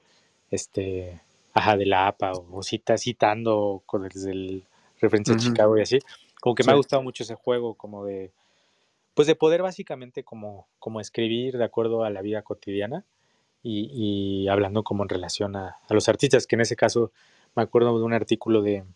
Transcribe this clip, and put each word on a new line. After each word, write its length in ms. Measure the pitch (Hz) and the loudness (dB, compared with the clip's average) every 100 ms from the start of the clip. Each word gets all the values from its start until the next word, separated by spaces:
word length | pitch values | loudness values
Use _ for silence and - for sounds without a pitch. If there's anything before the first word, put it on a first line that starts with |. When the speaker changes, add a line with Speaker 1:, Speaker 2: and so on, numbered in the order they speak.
| _ _ _ _ - | _ _ _ _ -8
Speaker 1:
este, 720 | 95 - 101 95 92 90 85 _ _ _ | -8 -6 -6 -6 -6 -8 -16 _ _ _
ajá, 240 | 110 104 101 | 0 2 2
de 80 | 98 | 4
la 220 | 95 98 | 4 2
apa, 240 | - 95 | 0 -4
o, 240 | 92 87 92 | -4 -10 -12
o 40 | |
cita-, 360 | - 110 - 110 | -8 -8 -2 -2
citando 840 | 123 110 107 110 113 107 104 98 - | -2 0 0 2 0 0 0 -4 -6
con, 180 | 104 | -6
desde 280 | 95 95 98 | -6 -8 -6
el 340 | 95 92 95 - _ _ - | -6 -6 -10 -12 _ _ -2
referencia 340 | 107 107 104 | 2 2 2
a 40 | 113 | 2
Speaker 2:
Ujú. 80 | 120 | 2
Speaker 1:
Chicago 320 | 113 107 110 | 4 4 4
y 40 | |
así, 180 | 101 127 - - _ _ | 4 0 0 -20 _ _
como 120 | 123 117 | -2 2
que 100 | 131 | 4
me 80 | |
ha 20 | 143 | 4
Speaker 2:
Sí. 40 | |
Speaker 1:
gustado 220 | 131 135 | 4 -2
mucho 220 | 127 - | -2 -10
ese 120 | 117 113 | -12 -8
juego, 400 | 123 123 117 107 | -2 -2 -2 -8
como 280 | 104 104 | -14 -10
de, 300 | 101 98 95 _ _ _ _ _ _ _ _ | -10 -10 -12 _ _ _ _ _ _ _ _
pues, 160 | - 151 | 2 2
de 60 | 156 | 4
poder 260 | 156 170 | 4 2
básicamente 640 | 185 180 185 135 123 139 - | 0 -6 -12 -12 -12 -16 -14
como, 420 | 113 104 98 - _ | -14 -14 -16 -20 _
como 220 | 113 110 | -10 -8
escribir 580 | 101 - 113 117 131 123 | -8 -4 -2 -2 -4 -2
de 60 | |
acuerdo 400 | 113 - 113 113 | -2 -2 -2 0
a 60 | 110 | -2
la 120 | 98 | -4
vida 200 | 104 107 | -4 -6
cotidiana 640 | - 104 101 98 104 165 - _ _ _ _ _ | -6 -12 -6 -4 -4 -6 -12 _ _ _ _ _
y, 260 | 120 104 113 | -8 -6 -6
y 560 | 131 104 98 98 98 98 | -4 -2 -2 -2 -2 0
hablando 340 | 101 98 107 | 2 2 -2
como 200 | - 104 | -2 -4
en 60 | 98 | -2
relación 460 | 92 90 - 101 98 | -4 -6 -6 -6 -6
a, 220 | 92 - - | -10 -14 0
a 60 | |
los 160 | 107 113 | 2 2
artistas, 360 | 104 135 127 - | 2 4 4 4
que 100 | 113 | 0
en 40 | |
ese 140 | 113 117 | 0 2
caso 380 | 113 120 113 _ _ _ _ - | 2 2 -2 _ _ _ _ -4
me 80 | |
acuerdo 340 | 107 120 120 117 | 2 4 4 2
de 60 | |
un 80 | 113 | 0
artículo 500 | 117 107 110 - 110 | -2 0 -2 2 2
de, 220 | 104 101 95 | 2 -2 -6